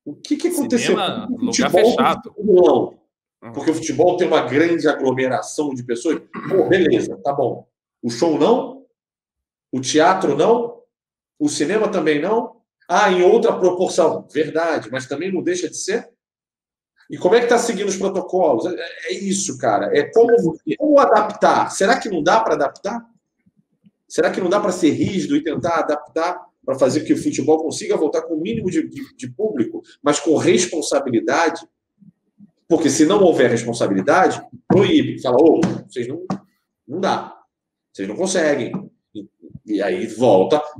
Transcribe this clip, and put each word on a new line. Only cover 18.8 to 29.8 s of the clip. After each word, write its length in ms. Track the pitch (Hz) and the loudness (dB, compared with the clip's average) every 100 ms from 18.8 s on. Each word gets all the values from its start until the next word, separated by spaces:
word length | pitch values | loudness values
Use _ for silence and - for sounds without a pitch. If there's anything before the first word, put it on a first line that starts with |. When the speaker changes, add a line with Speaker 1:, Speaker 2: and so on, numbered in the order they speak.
| 170 - 165 | -10 -12 -10
Speaker 1:
é 20 | |
isso, 420 | 185 196 - - 127 | -6 -4 -4 -4 -4
cara. 400 | 123 101 101 139 | -2 0 0 -2
É 60 | - | 0
como, 480 | 220 240 233 170 - - - | 2 4 4 2 -4 -6 -4
como 200 | 302 285 | 2 4
adaptar. 720 | 254 214 - - 175 135 - | 6 4 0 0 2 2 0
Será 300 | - 196 262 | 0 0 0
que 80 | 233 | -2
não 160 | 175 | -2
dá 160 | 151 226 | 0 2
pra 140 | 208 | 0
adaptar? 540 | 151 143 - 190 233 - _ _ _ _ _ _ _ _ _ _ | 0 -2 -4 -8 -8 -12 _ _ _ _ _ _ _ _ _ _
Será 240 | - 180 | -2 -2
que 80 | 196 | -2
não 100 | 180 | -2
dá 80 | 202 | 0
pra 140 | 208 | -2
ser 180 | - 156 | 0 0
rígido 460 | 131 190 190 143 147 | 0 -2 -4 -2 -2
e 80 | |
tentar 340 | 156 139 135 135 | -2 -4 -2 -2
adaptar 680 | 147 147 - 160 170 175 - _ | -2 -4 -4 -4 -4 -4 -12 _
pra 140 | - 131 | -8 0
fazer 220 | 131 147 | 2 2
que 120 | - | 0
o 80 | 143 | -2
futebol 400 | 151 143 143 160 | 0 -2 2 2
consiga 360 | 156 123 - 190 | 0 -6 -4 -2
voltar 260 | 151 123 | 0 -2
com 120 | - | -4
o 60 | 156 | -6
mínimo 300 | 185 226 185 | -4 -4 -4
de, 180 | 160 131 | -4 -4
de, 280 | 139 135 _ | -10 -16 _
de 140 | 127 | -14
público, 520 | - 214 135 107 - | -6 -6 -4 -6 -6